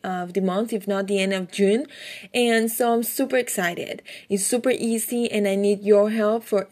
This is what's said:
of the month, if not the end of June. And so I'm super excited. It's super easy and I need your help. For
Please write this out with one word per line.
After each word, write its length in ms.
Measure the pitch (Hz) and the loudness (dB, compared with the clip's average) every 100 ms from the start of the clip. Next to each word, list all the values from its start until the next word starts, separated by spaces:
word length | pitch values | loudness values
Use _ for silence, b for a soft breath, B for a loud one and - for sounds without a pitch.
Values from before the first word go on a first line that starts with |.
of 300 | 190 180 180 | -6 -6 -4
the 80 | 185 | 0
month, 320 | 190 185 226 | 0 0 -2
if 140 | 214 202 | -4 -2
not 200 | 196 196 | -2 0
the 120 | 196 | 0
end 140 | 190 | 0
of 160 | 190 180 | -2 -4
June. 380 | - 196 226 302 B B B B | 2 2 2 -2 B B B B
And 360 | 247 240 226 226 | 0 2 2 0
so 240 | 226 240 | 0 2
I'm 100 | 233 | 2
super 340 | 233 - 269 254 | 0 -2 0 0
excited. 640 | 240 - 175 170 - - B B B | 0 -2 -4 -4 -8 -10 B B B
It's 180 | 196 - | -2 0
super 260 | 240 254 | 0 2
easy 600 | 240 226 226 - 240 240 | 0 0 -2 -2 -2 -2
and 160 | 214 202 | 0 0
I 80 | 196 | 2
need 260 | 202 202 | 2 2
your 300 | 208 208 208 | 6 6 6
help. 320 | 220 214 226 | 2 0 0
For 240 | - 202 190 | 0 -2 2